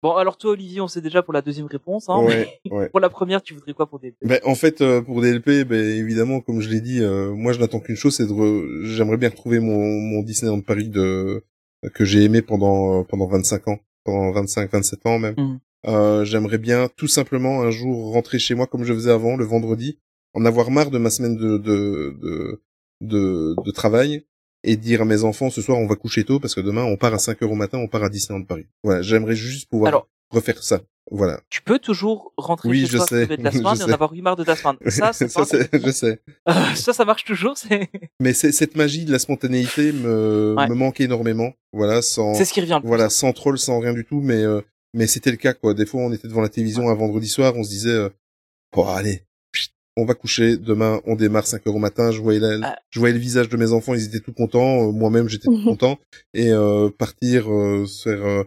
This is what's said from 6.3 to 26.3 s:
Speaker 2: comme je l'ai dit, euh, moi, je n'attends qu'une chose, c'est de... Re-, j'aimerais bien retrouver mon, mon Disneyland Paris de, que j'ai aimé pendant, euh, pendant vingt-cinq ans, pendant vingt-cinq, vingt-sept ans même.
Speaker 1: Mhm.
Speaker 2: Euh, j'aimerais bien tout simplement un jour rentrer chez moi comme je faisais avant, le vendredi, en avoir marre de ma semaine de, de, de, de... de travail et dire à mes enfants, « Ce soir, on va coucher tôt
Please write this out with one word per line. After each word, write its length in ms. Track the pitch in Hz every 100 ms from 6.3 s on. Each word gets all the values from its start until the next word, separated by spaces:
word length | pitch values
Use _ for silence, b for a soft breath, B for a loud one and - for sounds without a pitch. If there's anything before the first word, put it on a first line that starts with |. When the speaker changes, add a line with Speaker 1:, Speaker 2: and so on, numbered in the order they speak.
| 131
Speaker 2:
comme 220 | - 117
je 80 | 107
l'ai 120 | 110
dit, 200 | 117 123
euh, 300 | 107 98 98
moi, 180 | 101 117
je 80 | 120
n'attends 200 | 113 117
qu'une 160 | - 110
chose, 200 | 143 139
c'est 120 | 113
de... 40 |
Re-, 520 | 104 107 104 76 69 104
j'aimerais 320 | 110 107 113
bien 120 | 123
retrouver 300 | - - 117
mon, 160 | 113 104 104 107
mon 220 | 110 104
Disneyland 400 | 107 110 117 104
Paris 280 | 101 104 107
de, 540 | 104 95 95 95 98 - _ _ _ 101 -
que 100 | 101
j'ai 180 | 104
aimé 200 | 104 113
pendant, 560 | 110 107 101 98 95 92
euh, 40 | 92
pendant 200 | 98 92
vingt-cinq 420 | 95 92 98 -
ans, 120 | 104 _ _
pendant 280 | - 98 95
vingt-cinq, 400 | 98 98 - 101
vingt-sept 320 | 104 98 104 113
ans 100 | 113
même. 160 | 110 110
Speaker 1:
Mhm. 240 | 135 131 _ _ -
Speaker 2:
Euh, 380 | 107 104 107 104
j'aimerais 320 | 110 107 110
bien 300 | 113 120 123 -
tout 120 | 151
simplement 540 | - 131 131 127 135
un 80 | 120
jour 400 | 113 127 123 110
rentrer 240 | 113 117 127
chez 160 | -
moi 140 | 120 127
comme 160 | 127
je 100 | 120
faisais 180 | 113 117
avant, 240 | 117 113 131
le 100 | 113
vendredi, 520 | 113 113 113 127 151 _ _ _ -
en 100 | 113
avoir 240 | 117 117
marre 220 | 139 147
de 80 | 131
ma 100 | 113
semaine 280 | - 123 113
de, 200 | 110 107
de, 580 | 107 104 101 95 71 69
de, 400 | 82 82 - - _ _ _ _
de... 540 | 107 107 98 90 80 82
de 80 | 98
travail 540 | 101 110 113 139 147 - _ _ _
et 120 | - 110
dire 260 | 113 117
à 40 | 110
mes 180 | 107
enfants, « 260 | 110 104 135
Ce 100 | 123
soir, 160 | 107 123
on 100 | 110
va 80 | 104
coucher 280 | 117 -
tôt 160 | 104